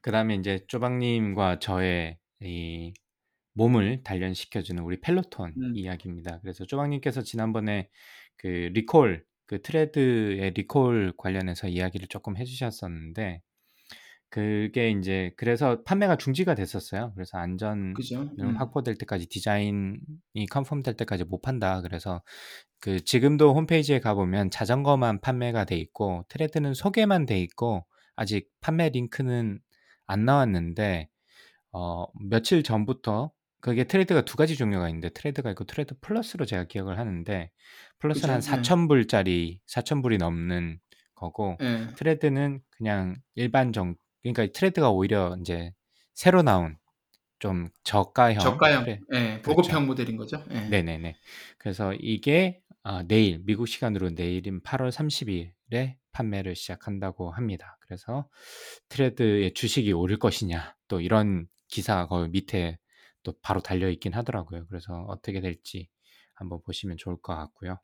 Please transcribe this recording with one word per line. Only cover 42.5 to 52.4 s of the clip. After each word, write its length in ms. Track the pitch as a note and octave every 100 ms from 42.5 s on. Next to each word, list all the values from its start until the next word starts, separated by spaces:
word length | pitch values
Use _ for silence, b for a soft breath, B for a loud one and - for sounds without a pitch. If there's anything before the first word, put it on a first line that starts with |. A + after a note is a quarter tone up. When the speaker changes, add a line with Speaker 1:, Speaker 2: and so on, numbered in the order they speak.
| C#3 _
Speaker 1:
그냥 460 | _ A2 G2+ F#2 F#2+ _ -
일반 360 | B2 C3 B2+
정-, 220 | A2 F2+ E2+ _ _
그러니까 240 | A#2+ A#2+ G#2
트레드가 380 | - F#3+ F3 C3+
오히려 460 | F#2+ G2 G#2 F2+ F2+
이제 320 | F2 E2+ E2+ - _ _ _
새로 280 | - F3+ F#3
나온 340 | D3+ F#2 E2 D#2 _ _ _ _ _ _
좀 300 | G#2 F2+ F2 _
저가형 560 | - G#2 F#2 - A#2+ G#2
Speaker 2:
저가형, 440 | C3 C3 D#3 C#3
Speaker 1:
트레-, 160 | A#2 G2+ -
Speaker 2:
예, 60 | B2+ A2+ A2
Speaker 1:
그렇죠. 20 |
Speaker 2:
보급형 440 | - D#3 F3 D#3 C#3
모델인 300 | B2+ A#2+ A2
거죠. 280 | A2 D3 -
예. 100 | A#2 G#2+
Speaker 1:
네네네. 480 | G2+ E2 D#2+ E2 - B B B B
그래서 340 | G#2+ F#2 G2+
이게, 680 | F#2+ - G#2+ C#3+ D#3+